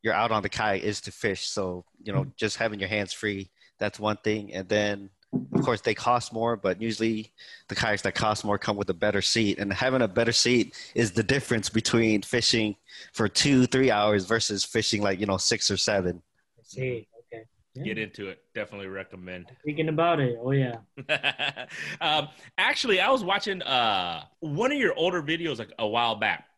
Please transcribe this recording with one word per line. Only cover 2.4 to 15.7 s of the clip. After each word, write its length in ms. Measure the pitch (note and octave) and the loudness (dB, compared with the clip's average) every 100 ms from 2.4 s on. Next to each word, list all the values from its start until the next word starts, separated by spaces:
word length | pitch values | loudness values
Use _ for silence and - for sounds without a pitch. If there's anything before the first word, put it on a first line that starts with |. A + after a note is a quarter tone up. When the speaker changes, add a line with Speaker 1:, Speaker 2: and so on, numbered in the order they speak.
| A2 - | -4 -2
Speaker 1:
having 240 | A2+ G#2 | -4 -2
your 80 | F#2+ | -2
hands 240 | G#2+ G2 | -2 -4
free, 380 | - G#2+ G2 F#2+ _ _ _ | -4 -4 -4 -8 _ _ _
that's 220 | G2+ - | -6 -2
one 160 | G#2+ G#2 | -2 0
thing. 300 | A2 G#2+ G2+ | -2 -2 -4
And 120 | F#2+ F#2 | -10 0
then, 400 | G#2+ G#2 G2+ G2 _ _ - - | 0 0 -4 -10 _ _ -6 -2
of 80 | - | 0
course, 200 | C3+ A2+ | 0 0
they 100 | - | 0
cost 380 | G#2+ - B2 - | 0 2 0 0
more, 240 | A2+ A#2 A2+ | -2 -2 0
but 240 | F#2+ F#2 | -2 -2
usually 500 | A2+ G#2 A2+ A2 A2 _ - - - | -2 -2 -2 -2 -6 _ -20 -20 -10
the 60 | |
kayaks 260 | G2+ A#2 G#2 | -2 0 0
that 120 | - | -2
cost 280 | - A2+ G#2+ | 0 0 0
more 140 | G#2+ G2+ | 0 -2
come 200 | - G#2 | 0 -2
with 100 | G2+ | -2
a 60 | |
better 260 | F2 G#2 G2+ | 0 0 2
seat. 380 | - A#2 G#2+ F#2+ | 0 2 2 0
And 120 | G2+ | -2
having 300 | F#2 C3 C3 | 0 0 2
a 80 | A2+ | 2
better 240 | F#2 A#2 | 2 2
seat 420 | A2+ A#2+ B2 - - - | 2 4 4 2 -4 -6
is 180 | - A#2 | 0 2
the 100 | A2+ | 2
difference 460 | G#2 C#3 - A#2 - | 2 0 2 -2 0
between 540 | A2+ - A#2 A2+ G#2+ | -2 2 4 4 2
fishing 520 | - B2 - A#2 G#2+ G#2 _ - - | 2 0 2 2 0 -4 _ -20 -16
for 160 | - G#2+ | -2 0
two, 380 | - C#3+ C3 B2+ | 2 4 6 6
three 240 | C3 C3 | 4 4
hours 340 | G#2 G#2 G#2 | 4 4 4
versus 400 | F#2 A2+ - G2+ | 4 0 2 -2
fishing, 380 | - A#2 - G#2+ | 0 0 0 0
like, 180 | G2+ F#2+ | 0 0
you 60 | G2+ | 0
know, 100 | F#2+ | 0
six 340 | - A#2 - | 0 0 0